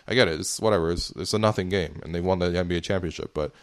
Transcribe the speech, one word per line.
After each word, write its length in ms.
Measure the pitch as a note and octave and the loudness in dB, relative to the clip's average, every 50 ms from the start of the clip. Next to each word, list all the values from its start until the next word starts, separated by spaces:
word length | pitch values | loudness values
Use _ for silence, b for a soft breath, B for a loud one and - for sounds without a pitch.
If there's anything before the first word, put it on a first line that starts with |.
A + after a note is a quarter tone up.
| b | b
I 80 | - A2 | -2 2
get 140 | B2 B2 F2 | 4 4 4
it. 100 | D#2+ D2+ | 2 0
It's 220 | F#2+ - - - | -2 -4 -4 0
whatever. 300 | - A2 G#2 F#2 D#2+ E2 | 2 4 4 4 4 2
It's, 200 | E2+ F2+ - - - | 0 -2 -4 -6 -8
it's 200 | - - F2+ - | -8 -4 -2 0
a 60 | G#2 | 2
nothing 320 | A2 G#2+ G#2+ - F#2+ F#2 | 2 2 2 2 0 0
game, 300 | F#2+ G2 E2+ D2+ D#2 - - | 0 0 0 -2 -6 -10 -10
and 100 | - E2 | -6 -4
they 60 | F2 | -2
won 200 | F2 F#2 F#2 F2+ | 0 2 2 2
the 60 | F2+ | 2
N 220 | F2 F2 F2 F2+ F2 | 2 2 0 0 0
B 80 | F2 | -2
A 40 | E2+ E2 | -2 0
championship. 500 | - G2+ F#2+ F2+ E2 D#2 - - - - | -2 -2 -2 -2 -2 -4 -6 -10 -8 -4
But 200 | D2+ D2+ - b b | -4 -4 -4 b b